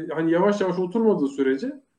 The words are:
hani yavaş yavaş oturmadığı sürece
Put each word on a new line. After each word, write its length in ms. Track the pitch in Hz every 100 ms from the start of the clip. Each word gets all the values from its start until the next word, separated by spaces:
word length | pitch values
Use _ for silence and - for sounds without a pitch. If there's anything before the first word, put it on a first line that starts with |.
| 160
hani 180 | 151 165
yavaş 300 | 170 202 202
yavaş 180 | 190 175
oturmadığı 500 | 180 226 220 180 139
sürece 540 | - 131 139 262 294 _